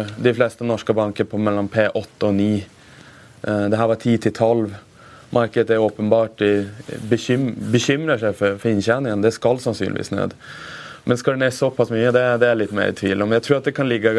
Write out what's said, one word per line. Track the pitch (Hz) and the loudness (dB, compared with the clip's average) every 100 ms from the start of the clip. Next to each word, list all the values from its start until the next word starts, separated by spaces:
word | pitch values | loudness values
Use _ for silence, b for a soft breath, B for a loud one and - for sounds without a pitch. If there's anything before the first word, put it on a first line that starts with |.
| 104 110 | -2 0
de | 120 113 | 2 2
fleste | 117 - | 0 0
norske | 120 110 - | -4 -2 0
banker | 110 104 104 104 | 0 0 -2 -4
på | 104 | -2
mellom | 107 101 98 | 0 0 -2
P | 110 104 | 0 0
åtte | 120 - - 104 | 0 -6 -2 0
og | 98 | 2
ni. | 104 104 95 B B B B B B B | 2 0 -4 B B B B B B B
Eh, | 104 104 104 | -4 -2 0
det | 110 | 0
her | 113 | 2
var | 113 | 0
ti | 120 113 | 2 2
til | 110 | 0
tolv. | - 113 117 104 98 - B B B B | 2 2 2 -2 -8 -20 B B B B
Markedet | 123 113 120 110 | 0 0 0 2
er | 113 | 2
åpenbart | 107 - 107 113 110 - 104 | 2 0 2 2 2 0 2
i, | 101 98 110 - 113 107 | 2 -2 -10 -12 -8 -2
bekym-, | 117 - 123 131 104 104 | -2 0 0 -2 -4 -6
bekymrer | 117 - 143 160 120 | -4 -2 -2 0 0
seg | 110 95 | -2 0
for, | 101 98 | -2 0
for | 113 | -2
inntjeningen. | 101 101 127 131 104 | 0 2 0 0 0
Det | 110 | 0
skal | - 117 127 | 2 0 0
sannsynligvis | 123 101 98 101 - | -2 -4 -4 -4 -4
ned. | 98 95 - B B B B B B | -4 -4 -6 B B B B B B
Men | - 120 | -2 0
skal | 143 | 0
det | 131 131 | 0 0
ned | - | 0
såpass | 135 - 113 | 0 0 0
mye, | 113 123 | 2 2
det, | 123 123 120 | 4 2 2
det | 120 | 4
er | |
jeg | 113 | 2
litt | 104 104 | 0 0
mer | 98 | -2
i | 95 | 0
tvil | 98 98 104 | -2 0 2
om. | |
Jeg | 113 - | 0 2
tror | 139 | 0
at | 139 | 0
det | |
kan | 139 131 | -2 -2
ligge, | 113 110 | 0 2